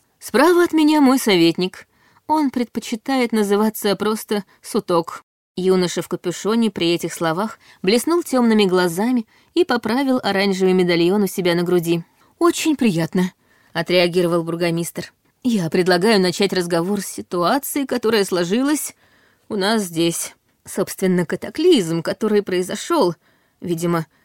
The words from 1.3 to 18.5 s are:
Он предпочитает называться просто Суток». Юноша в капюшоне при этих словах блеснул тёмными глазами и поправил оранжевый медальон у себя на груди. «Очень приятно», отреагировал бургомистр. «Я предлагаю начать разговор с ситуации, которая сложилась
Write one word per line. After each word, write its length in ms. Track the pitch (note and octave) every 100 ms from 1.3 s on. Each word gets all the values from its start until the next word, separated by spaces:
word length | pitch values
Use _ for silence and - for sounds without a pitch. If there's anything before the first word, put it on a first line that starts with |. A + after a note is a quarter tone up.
| F#3 E3 E3 F#3 - - _ _ _ -
Он 240 | D#4 C#4+
предпочитает 800 | B3 A#3+ - - A3+ - C4+ A#3+
называться 640 | A3+ G3+ G3+ A3 - G#3+ F#3+
просто 480 | G#3 A3 - G#3 - _
Суток». 640 | - A3+ - E3+ E3 - - _ _ -
Юноша 440 | F#3 F#3 F3 -
в 60 | E3
капюшоне 640 | F3+ F3 E3 F#3+ A3+ A3+
при 220 | G3 E3+
этих 220 | E3+ E3+
словах 440 | - E3 D#3+ A3 - _ _
блеснул 420 | F#3 A#3 C4 F4
тёмными 440 | E4 B3+ A#3 A3 G3+
глазами 600 | F#3 F3+ E3 A3+ B3+ G#3+ _ _
и 100 | -
поправил 560 | F4+ A#3+ A3 A#3+ C#4 B3+
оранжевый 520 | G3 G3 G3+ F#3+ F#3
медальон 480 | F#3 F3+ E3+ E3+ G#3
у 40 | F#3+
себя 280 | - F3+
на 80 | E3+
груди. 420 | F3 F3+ E3 E3+ E3+ _ _ -
«Очень 380 | E4+ - D#4+ D4
приятно», 560 | A#3+ E3+ D#3+ F#3 F#3 - _ _ _ E3
отреагировал 640 | E3 F3+ F3+ F3 F3 E3+
бургомистр. 720 | E3 E3+ F3 E3 E3+ - - _ _ _ B3+
«Я 200 | A3+ E3
предлагаю 500 | F#3 F3+ F3+ G3+ G#3+
начать 340 | F3+ E3+ G3
разговор 500 | F#3 F3 E3+ F3 G#3
с 40 | F#3
ситуации, 800 | - G#3 F3+ F3 C4+ - D4
которая 400 | C4+ B3 A3 A3
сложилась 720 | G3 F3+ E3+